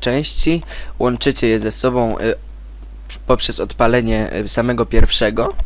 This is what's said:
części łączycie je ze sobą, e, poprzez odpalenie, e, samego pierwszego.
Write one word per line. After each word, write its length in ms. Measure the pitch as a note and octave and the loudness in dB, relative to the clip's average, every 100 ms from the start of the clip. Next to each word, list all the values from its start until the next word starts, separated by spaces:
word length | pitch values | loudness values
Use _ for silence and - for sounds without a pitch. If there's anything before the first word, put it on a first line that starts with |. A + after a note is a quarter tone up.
części 600 | B2 C3 D#3 - D3+ E3+ - - - - | 0 0 0 0 2 2 -2 -10 -10 -2
łączycie 500 | B2 A#2+ C#3+ B2+ A#2 | 0 2 0 2 2
je 100 | A2 | 2
ze 120 | G#2+ | 0
sobą, 460 | - C3 B2 A#2 - | -2 0 0 0 0
e, 160 | A2+ - - - - - - - - - - | -2 -2 -6 -16 -18 -18 -16 -16 -16 -6 0
poprzez 340 | B2+ - - | 0 0 -4
odpalenie, 680 | F#2 - A#2 B2 A2+ A2 G#2+ | -4 0 2 4 2 0 0
e, 180 | F#2 G#2 | -4 -4
samego 380 | - A#2+ A#2+ A2+ | -2 0 0 2
pierwszego. 600 | A2 - - A2 A2 B2+ - | 6 6 6 0 0 -2 0